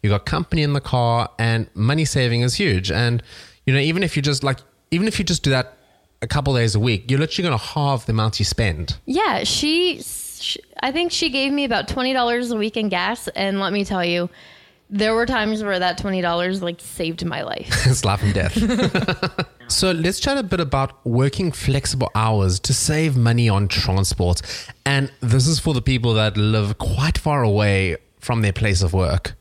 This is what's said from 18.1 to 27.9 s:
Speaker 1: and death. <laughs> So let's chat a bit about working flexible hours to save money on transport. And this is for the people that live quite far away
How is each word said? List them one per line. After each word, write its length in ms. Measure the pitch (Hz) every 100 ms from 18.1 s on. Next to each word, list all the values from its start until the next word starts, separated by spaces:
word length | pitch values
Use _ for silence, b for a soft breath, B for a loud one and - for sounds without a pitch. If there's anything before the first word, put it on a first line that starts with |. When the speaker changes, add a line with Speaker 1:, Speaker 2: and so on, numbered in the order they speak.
| 101
Speaker 1:
and 100 | 104
death. 1120 | 98 - 220 220 240 269 185 196 175 185 - -
<laughs> 60 | _ -
So 220 | - 185
let's 300 | 170 170 -
chat 160 | 277 277
a 80 |
bit 160 | 202 185
about 440 | 151 139 135 -
working 460 | 123 120 139 - 185
flexible 580 | - - 135 - 135 -
hours 460 | 104 110 107 95 95
to 120 | -
save 440 | 131 - 156 160 127
money 320 | 117 117 117
on 180 | 98 101
transport. 720 | - - 95 95 - 90 87 B B B B
And 260 | 135 139 135 -
this 280 | 123 131 131
is 100 | 160
for 160 | 160
the 80 | 131
people 320 | 127 127 120
that 220 | 110 107 104
live 420 | 104 110 101 104
quite 400 | - - 151 -
far 240 | 156 147
away 540 | 117 101 104 98 95